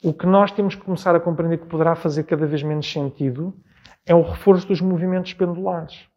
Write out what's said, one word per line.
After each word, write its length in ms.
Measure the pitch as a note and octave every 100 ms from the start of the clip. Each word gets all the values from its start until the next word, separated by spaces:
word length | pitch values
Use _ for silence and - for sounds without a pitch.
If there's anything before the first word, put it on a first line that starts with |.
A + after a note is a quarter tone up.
o 100 | E3
que 120 | D3+ F3
nós 260 | G3 G3
temos 240 | G3+ G3 -
que 60 |
começar 340 | - F3+ F#3 E3+
a 40 |
compreender 400 | E3+ E3 E3 E3
que 80 | E3
poderá 280 | D#3+ D#3+ E3
fazer 280 | F3 D3
cada 220 | D#3 D#3 D#3
vez 180 | D3+
menos 260 | D3+ D3+ C#3+
sentido 640 | D#3+ C#3 - C#3 B2+ F3 - _ _ - _ -
é 80 |
o 80 | E3+
reforço 460 | E3 - - F#3 F#3
dos 140 | F#3
movimentos 520 | F#3 F3 F#3 F#3 F3+
pendulares. 760 | - F3 E3+ F#3+ F3 D#3+ - _